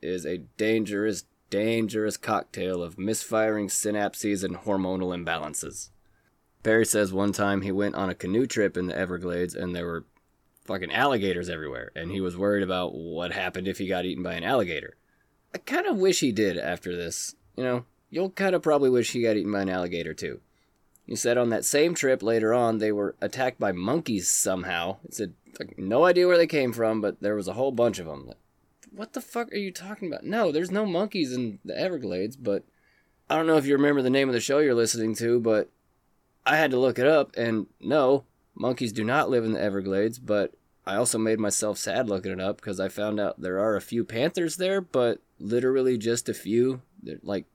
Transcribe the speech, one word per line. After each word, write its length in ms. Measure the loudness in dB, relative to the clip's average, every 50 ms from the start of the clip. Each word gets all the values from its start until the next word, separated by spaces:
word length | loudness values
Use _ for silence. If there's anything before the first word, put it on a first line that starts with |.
is 240 | -6 -6 -6 -4 -4
a 200 | -6 -6 -6 -8 -10 _
dangerous, 720 | -2 0 2 2 2 0 0 -2 -2 -2 -2 -2 -4 -8 _ _ _ _ -6
dangerous 680 | -2 -2 0 0 0 0 0 -2 -2 -2 -2 -2 -4
cocktail 680 | -6 -4 -2 -2 -2 -2 _ -8 -6 -4 -4 -4 -4
of 160 | -6 -6 -8 -6
misfiring 680 | -4 -2 -2 -4 -4 -2 0 2 2 2 0 0 -2 -2
synapses 800 | -4 -2 -2 -2 -2 0 -2 -2 -4 -4 -2 -2 -2 -2 -2
and 100 | -4 -6
hormonal 580 | -6 -4 -2 -2 0 0 0 -2 -2 -2 -4 -4
imbalances. 760 | -4 -4 -4 -4 -4 -4 -8 -8 -8 -10 -10 -12 -14 -16 -18 _ _ _ _ _ _ _ _ _ _ _ _ _ _ 0
Perry 220 | 4 6 6 6
says 260 | 4 4 2 2 2
one 220 | 0 0 0 0 0
time 300 | 0 0 0 0 0 0
he 80 | -2
went 240 | -2 0 0 -2 -2
on 140 | -2 -2 -4
a 60 | -4
canoe 320 | -4 -4 -2 0 2 0 0
trip 300 | 0 0 0 0 0 -2
in 100 | -4 -4
the 100 | -2 -4
Everglades, 560 | -4 -4 -4 -6 -6 -4 -2 -2 -2 -4 -4
and 220 | -6 -6 -6 -4
there 100 | -4 -6
were 200 | -6 -6 -8 -10 _ _ _ _ _ _ _ _ _ _ _ _
fucking 260 | -8 -8 -6 -6 -2
alligators 580 | 0 2 2 2 2 2 0 0 -2 -2 -4 -6
everywhere, 420 | -6 -8 -8 -8 -8 -10 -12 -12 -10
and 160 | -10 -8 -6
he 100 | -4 -4
was 160 | -4 -4 -4 -2
worried 260 | 0 0 2 2 0
about 300 | 0 0 -2 -2 -4 -6
what 380 | -8 -10 -8 -6 -6 -6 -6
happened 360 | -4 -4 -6 -6 -6 -6 -4 -4
if 120 | -4 -4
he 80 | -4 -2
got 180 | -2 -2 -2
eaten 180 | -2 -4 -4 -6
by 100 | -6 -6
an 100 | -4 -2
alligator. 520 | 0 0 0 0 0 -4 -8 -8 -10 -16 _ _ _ _ _ _ _ _ _ _ _ -14
I 40 | -12
kinda 360 | -8 -4 -4 -2 0 0 0
wish 260 | 2 2 2 2 4
he 120 | 2 0
did 260 | 2 2 2 0 0 -2
after 380 | -4 -4 -6 -6 -6 -8 -8
this, 400 | -6 -8 -8 -8 -8 -10 -10 -12 _ _ _ -10
you 80 | -6 -4
know? 220 | -2 -2 -4 -4 _ _ _ _ -8
You'll 180 | -4 -4 -4 -4
kinda 300 | -2 -2 0 2 2 2
probably 300 | 2 4 4 4 6 6
wish 220 | 6 4 2 2
he 100 | 0 0 2
got 120 | 2 2
eaten 160 | 2 0 0
by 100 | -2 -2
an 80 | -2 -2
alligator, 440 | -2 -2 -2 -2 -4 -6 -6 -6 -8
too. 280 | -8 -8 -10 -10 -10 _ _ _ _ _ _ _ _ _ _ _ _ _ -10
He 80 | -6
said 240 | -2 0 2 2 2
on 100 | 2 2
that 160 | 2 0 0
same 300 | 2 4 4 4 4 2
trip 260 | 2 2 2 2 2
later 320 | 2 2 2 2 4 4 4
on, 240 | 4 4 2 2 2
they 140 | 0 0
were 240 | 0 0 0 -2 -2 -4
attacked 400 | -6 -6 -4 -2 -2 -2 -2 -2
by 120 | -2 -2
monkeys 580 | -2 -2 -2 0 0 0 0 -2 -2 -2 0 0
somehow. 680 | 0 0 2 0 0 -2 -2 -4 -4 -2 -2 -4 -6 -8 -12 -14
He 40 |
said, 220 | -8 -8 -8 -8 -8 _ _ _ -14 -14
like, 160 | -14 -12 -10 -8
no 260 | -4 0 4 6 6
idea 220 | 6 6 6 6 6
where 100 | 8 6
they 80 | 6
came 260 | 6 4 2 2 2
from, 300 | 0 2 2 2 2 2
but 180 | 0 -2 -2 -2
there 160 | -2 -2 0
was 120 | -2 -2 -4
a 60 | -4
whole 180 | -2 -2 0
bunch 260 | 2 2 2 2 2 0
of 100 | -8 -10
'em. 200 | -10 -12 -14 -16
Like, 100 | -20 _ _ _ _ _ _ _ _ _ _ -20
what 220 | -14 -14 -12 -10 -10
the 80 | -12
fuck 300 | -10 -8 -6 -6 -6 -6
are 60 | -6 -6
you 140 | -6 -6
talking 360 | -8 -10 -12 -14 -12 -10 -8 -8
about? 160 | -8 -8 -6
No, 280 | -4 0 0 2 2
there's 180 | 2 0 0 0
no 160 | 0 -2 0
monkeys 480 | 0 0 0 0 0 0 -2 -2 -2 -2
in 240 | -2 -2 -4 -4 -8 -10
the 100 | -8 -6
Everglades, 600 | -4 -2 -2 -2 -4 -4 -4 -2 -2 -2 -4 -6
but 280 | -6 -2 -2 -2 -2 -2 _ _ _ _ _ _ _ _ _ _ _ _ -2
I 80 | 0
don't 120 | 2 4 4
know 100 | 4 4
if 80 | 4
you 80 | 4 4
remember 300 | 4 4 4 4 4 2
the 80 | 4
name 180 | 4 4 2 2
of 40 | 2
the 60 | 0
show 200 | 0 2 4 4
you're 160 | 4 4 4
listening 400 | 4 2 2 2 0 -2 -2 -2
to, 240 | 0 0 2 2 4
but 320 | 4 4 4 4 2 0 _ _ _ _ _ _ _ _ _ _ _ _ _ _ 0
I 120 | 2 4 4
had 120 | 4 4
to 100 | 4 4
look 200 | 4 4 4 4
it 80 | 4 6
up, 240 | 6 6 4 2 -2
and 300 | -2 -2 0 0 0 -2 -4 _ -10
no, 460 | -4 0 2 4 4 6 4 4 2 _ _ _ _ _ -10
monkeys 400 | -4 -2 -2 -2 0 -2 -4 -2
do 100 | -2 -2
not 280 | 0 2 2 2 2
live 140 | 2 2 2
in 80 | 2 0
the 80 | 0
Everglades, 580 | 0 0 0 -2 -2 0 0 2 0 0 -2 -4
but 340 | -4 0 0 0 0 -2 -4 -12 _ _ _ _ -8
I 100 | -4 -2
also 240 | 0 0 0 0 0
made 200 | 2 2 0 0
myself 380 | 0 -2 -2 -2 -2 -2 -4 -4
sad 320 | -4 -4 -2 -2 0 0
looking 220 | -2 -4 -4 -4
it 80 | -6 -4
up, 220 | -4 -4 -4 -6
'cause 180 | -6 -8 -4 -4
I 80 | -4 -4
found 320 | -4 -4 -4 -2 -2 -2
out 220 | -2 -2 -4 -4
there 180 | -6 -4 0 0
are 160 | 2 2 0
a 60 | 0
few 220 | -2 -4 -4 -4 -4
panthers 540 | -2 -2 0 0 0 0 0 -2 -2 -2 -2
there, 240 | -2 0 0 -2
but 380 | -2 -2 0 2 2 2 2 -2 _ _ _ -12
literally 580 | -6 -2 0 0 2 2 2 2 2 2 2 2
just 320 | 2 0 0 0 -2 -4
a 40 | -6
few. 480 | -6 -2 0 2 4 4 2 0 -4 -8 _ _ -18
They're, 180 | -14 -12 -12 -10
like, 240 | -6 -4 -4 -4 -4 _ _